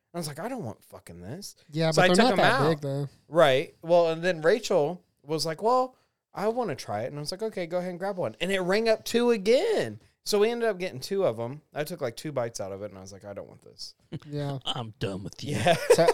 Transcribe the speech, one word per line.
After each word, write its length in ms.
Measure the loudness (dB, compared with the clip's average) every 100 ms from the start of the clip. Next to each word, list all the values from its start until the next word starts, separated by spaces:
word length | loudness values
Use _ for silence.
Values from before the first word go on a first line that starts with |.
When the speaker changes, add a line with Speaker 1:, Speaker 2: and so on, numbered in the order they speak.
| _
Speaker 1:
I 40 | -10
was 100 | -10
like, 120 | -8
"I 100 | -8
don't 140 | -8 -8
want 180 | -12 _
fucking 360 | -20 -18 -16
this." 340 | -12 -12 -14 -18 _
Speaker 2:
Yeah, 200 | -2 0
Speaker 1:
So 100 | 4
Speaker 2:
but 20 |
Speaker 1:
I 40 | 4
Speaker 2:
they're 80 | 6
Speaker 1:
took 80 | 4
Speaker 2:
not 60 |
Speaker 1:
'em 60 | 4
Speaker 2:
that 240 | 4 4
Speaker 1:
out. 80 | 2
Speaker 2:
big, 100 | 0
though. 280 | -2 -4 -6 -10 _
Speaker 1:
Right. 460 | 6 6 6 0 -8
Well, 260 | 2 4 4
and 140 | 2
then 180 | 0 2
Rachel 600 | 4 2 4 2 2 -2 _ _
was 220 | -6 -4 -4
like, 160 | -2
"Well, 340 | 2 2 0 -6 _ _ _
I 140 | -6 -4
wanna 260 | -2 -2 -4
try 280 | -6 -6
it." 40 | -6
And 100 | -8
I 20 |
was 100 | -8
like, 100 | -6
"Okay, 240 | -6 -6 -6
go 120 | -4
ahead 120 | -6
and 80 | -6
grab 180 | -6 -4
one." 180 | -6 -4
And 100 | -4
it 80 | -2
rang 280 | 0 2 2
up 140 | 0 0
two 260 | 2 4
again. 680 | 2 4 4 4 0 -2 -6 _ _
So 160 | -2 2
we 100 | 2
ended 180 | 2 -2
up 80 | -2
getting 200 | -6 -8
two 260 | -6 0 0
of 140 | 0
'em. 220 | -6 -8 -12
I 100 | -8
took, 160 | -8 -6
like, 140 | -8 -8
two 160 | -8
bites 280 | -4 -4 -6
out 100 | -8
of 100 | -8
it, 60 | -10
and 60 | -12
I 40 |
was 100 | -18
like, 120 | -16 -14
"I 80 |
don't 140 | -14 -14
want 140 | -16
this." 340 | -20 -18 -18 -18 _ -14 -10
Speaker 2:
Yeah. 300 | -6 -6 -6
Speaker 3:
<laughs> 40 | -6
I'm 280 | -8 -8 -8
done 240 | -6 -6
with 200 | -10 -12
you. 120 | -6 0
Speaker 1:
Yeah. 180 | 2 4
<laughs> 100 | 4 6
Speaker 2:
So 120 | 6